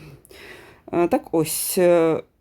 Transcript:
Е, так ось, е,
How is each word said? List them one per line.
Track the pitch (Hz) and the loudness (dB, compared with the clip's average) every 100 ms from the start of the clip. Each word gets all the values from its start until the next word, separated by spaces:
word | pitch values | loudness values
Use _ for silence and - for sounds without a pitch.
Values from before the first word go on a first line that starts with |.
| 151 143 _ - - - - - - | -20 -20 _ -20 -20 -20 -20 -20 -8
Е, | 170 175 | -2 0
так | - - | -2 -2
ось, | 165 156 - - - | -2 -2 -4 -4 0
е, | 175 170 165 156 - - | 4 4 2 0 -6 -14